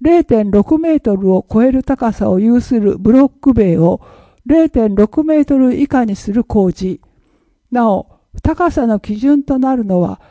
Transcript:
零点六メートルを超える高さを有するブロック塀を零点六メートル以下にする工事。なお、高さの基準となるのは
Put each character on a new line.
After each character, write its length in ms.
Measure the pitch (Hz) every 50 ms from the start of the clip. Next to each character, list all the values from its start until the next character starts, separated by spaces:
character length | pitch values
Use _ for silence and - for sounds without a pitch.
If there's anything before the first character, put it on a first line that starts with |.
| -
零 220 | 302 339 349 311
点 260 | - 247 220 214 202
六 280 | 185 208 202 - 311 311
メ 180 | 320 330 320
ー 40 | 294
ト 160 | - 226 202
ル 160 | 190 196 190 185
を 140 | 185 - -
超 120 | - 220 233
え 100 | 262 254
る 100 | 262 254
高 300 | - 277 - - 226 208
さ 160 | - 220 214
を 100 | 190 185
有 220 | 208 226 240 247
す 180 | - - 254 226
る 200 | 208 202 - -
ブ 140 | 185 220 226
ロ 140 | 262 277
ッ 60 | 269 - _
ク 140 | - 277 247
塀 240 | 226 214 190 165 160
を 240 | 160 170 - - - - - - _ _ _ _ _
零 240 | 240 277 330 320 311
点 260 | - 247 226 220 196
六 300 | 196 208 214 - - 302
メ 160 | 311 311 302
ー 40 | 294
ト 120 | - 285
ル 180 | 269 262 254 247
以 140 | - 277 277
下 160 | - 262 247
に 120 | 220 196
す 160 | - - - 202
る 120 | 240 233
工 260 | - - 214 190 180
事。 300 | 165 - - 185 185 - _ _ _ _ _ _ _ _ _ _ _ _ _ _
な 180 | 240 247 233 226
お、 320 | 196 196 214 - _ _ _ _ - - -
高 280 | - 320 - 359 339
さ 160 | - - 254
の 140 | 233 220 208
基 160 | - - 208
準 260 | 214 226 277 294 285 277
と 160 | - 277 262
な 160 | 254 262 262
る 120 | 254 226
の 140 | 196 185 180
は 200 | 175 - 190 - _ _